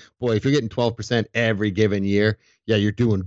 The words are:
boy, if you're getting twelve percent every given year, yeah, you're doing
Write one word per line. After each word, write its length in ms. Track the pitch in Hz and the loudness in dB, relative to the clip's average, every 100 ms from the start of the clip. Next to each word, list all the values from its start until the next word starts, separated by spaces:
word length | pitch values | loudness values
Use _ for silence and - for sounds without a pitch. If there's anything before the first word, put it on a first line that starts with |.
| - _ | -20 _
boy, 160 | 123 107 | -2 0
if 80 | |
you're 100 | 135 | 0
getting 160 | 143 113 | 0 -2
twelve 260 | - 120 117 | -2 -2 -2
percent 320 | 107 117 104 | -2 -2 0
every 380 | 117 113 101 107 | -2 0 0 -2
given 320 | 92 107 101 | 0 0 0
year, 340 | 98 101 107 107 _ _ - | 0 2 2 0 _ _ -2
yeah, 100 | 110 | 0
you're 160 | 104 | 0
doing 300 | 104 120 101 | 0 0 0